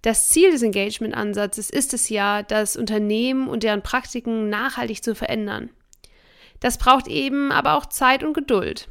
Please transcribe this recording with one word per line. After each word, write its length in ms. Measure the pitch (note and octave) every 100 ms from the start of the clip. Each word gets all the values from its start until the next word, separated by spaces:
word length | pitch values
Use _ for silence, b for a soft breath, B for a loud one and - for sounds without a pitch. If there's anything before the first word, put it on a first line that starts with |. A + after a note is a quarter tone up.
Das 260 | A3+ A3 -
Ziel 220 | D#4+ F#4
des 120 | D4+
Engagement-Ansatzes 1080 | A#3 G3+ G3+ G#3 A3 - G#3 G3+ G#3 G3+ G#3
ist 240 | - C#4
es 160 | B3 -
ja, 320 | G#3+ G3+ G#3
das 340 | G#3 G#3+ G#3 -
Unternehmen 720 | G#3+ G#3+ G#3 G#3+ B3 C4 C4
und 140 | A#3
deren 200 | A3 G#3
Praktiken 680 | - B3+ - B3 A#3 A3+ G#3+
nachhaltig 520 | G#3 C4 - A#3+ G#3+
zu 120 | -
verändern. 560 | G#3+ - G#3+ G#3 G#3 - _ _ _ b b b b b b
Das 160 | B3 A#3+
braucht 320 | - C4+ -
eben 420 | - C4+ C#4 C#4
aber 280 | - C4+ D4+
auch 80 | -
Zeit 360 | - B3+ C4+
und 120 | D#4
Geduld. 540 | D4+ C#4+ G#3+ E2+ - -